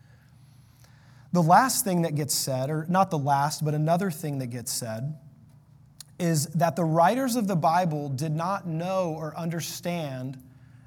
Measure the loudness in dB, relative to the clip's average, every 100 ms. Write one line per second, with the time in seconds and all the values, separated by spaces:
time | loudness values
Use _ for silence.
0 | -20 -20 -20 -20 -20 -20 -20 -20 -20 -20
1 | -20 -20 -2 2 6 6 6 0 0 0
2 | 0 0 -2 -2 -2 -2 -2 -2 0 2
3 | 2 0 2 2 2 0 -2 0 2 2
4 | 0 -4 -6 -4 -6 -6 -6 -6 -6 -6
5 | -6 -8 -16 -20 -20 -20 -20 -20 -20 -20
6 | -18 -4 0 2 0 2 2 2 2 4
7 | 4 4 0 0 0 2 4 4 2 -2
8 | -4 -4 -2 -2 -2 -4 -4 -4 -2 -2
9 | -2 -4 -8 -6 -6 -4 -6 -8 -6 -4
10 | -4 -6 -8 -10 -16 -20 -20 -20